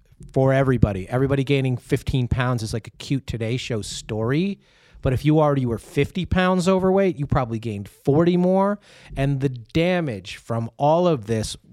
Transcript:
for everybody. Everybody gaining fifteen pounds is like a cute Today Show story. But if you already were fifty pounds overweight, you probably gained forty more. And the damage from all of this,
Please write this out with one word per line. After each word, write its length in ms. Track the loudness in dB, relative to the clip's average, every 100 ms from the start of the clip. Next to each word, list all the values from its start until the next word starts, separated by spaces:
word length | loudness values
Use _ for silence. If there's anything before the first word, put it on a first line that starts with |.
| _ _ -6
for 200 | 0 2
everybody. 540 | 4 2 4 4 2 -4
Everybody 360 | -2 0 0
gaining 340 | 0 0 0 -4
fifteen 500 | -2 -4 0 -2 0
pounds 360 | 0 0 -2
is 100 | -4
like 140 | -6 -10
a 40 |
cute 360 | -16 -6 -6 -4
Today 300 | -6 -4 -4
Show 240 | -4 -6
story. 760 | -6 -12 -8 -4 -2 0 -2 -6 _ _ _ -6
But 100 | -2
if 140 | 0 4
you 140 | 4
already 240 | 4 2 0
were 120 | -4
fifty 480 | -4 -2 -2 -2 -2
pounds 420 | 0 2 2 2
overweight, 500 | 2 2 2 2 -2
you 100 | -2
probably 320 | -2 -2 -4
gained 280 | -6 -8 -10
forty 480 | -4 0 4 4 2
more. 420 | 2 2 0 -2 -10 -20 -12 -4
And 240 | -2 0
the 80 | -4
damage 880 | -6 -6 -2 0 0 -2 -6 -10 -18
from 340 | -6 -6 -6 -2
all 300 | 2 4 2
of 160 | 0 0
this, 300 | -2 -2 -8 _